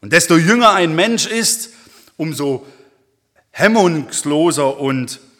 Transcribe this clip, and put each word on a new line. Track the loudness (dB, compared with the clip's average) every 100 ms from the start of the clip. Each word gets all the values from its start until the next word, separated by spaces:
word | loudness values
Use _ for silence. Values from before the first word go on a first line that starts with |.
Und | 2
desto | 0 4 2
jünger | 4 4 4
ein | 4 0
Mensch | 0 0 -2 -4
ist, | -4 -4 -4 -10 -18 -20 _ _ _
umso | -8 -4 -4 -6 -10 -20 _ _ _ _ _ _ _
hemmungsloser | -2 2 4 2 0 -6 -8 -4 0 0 0 -2 -2
und, | -4 -4 -6 -12 _